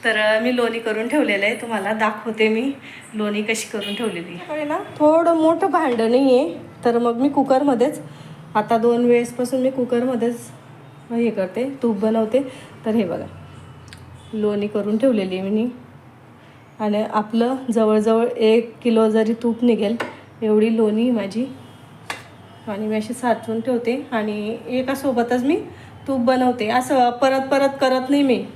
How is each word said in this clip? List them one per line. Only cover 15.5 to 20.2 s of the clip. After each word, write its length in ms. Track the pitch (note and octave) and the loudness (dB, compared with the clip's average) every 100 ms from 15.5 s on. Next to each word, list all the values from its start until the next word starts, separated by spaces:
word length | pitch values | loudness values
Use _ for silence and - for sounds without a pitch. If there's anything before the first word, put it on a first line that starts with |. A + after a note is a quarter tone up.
| G#3+ B3 - - - - - - - - - - - | 0 -2 -6 -20 -20 -20 -20 -20 -20 -20 -20 -20 -6
आणि 260 | G#3+ G#3 G#3+ | -2 0 0
आपलं 420 | G#3+ G#3+ A3+ A#3+ C4 C4 | -2 -2 0 0 -2 -2
जवळजवळ 540 | A3+ A3 G#3+ G#3+ A3+ A#3+ | 2 4 4 4 2 2
एक 500 | - A3 A3+ A#3 - | 2 4 4 2 -4
किलो 280 | A#3+ A3 A3 | 2 4 4
जरी 240 | G#3+ A3 | 4 2
तूप 300 | A#3 A#3 A3+ | 0 -2 2
निघेल 320 | A#3+ G#3+ G#3 A#3 - - | 2 2 0 -2 -6 -12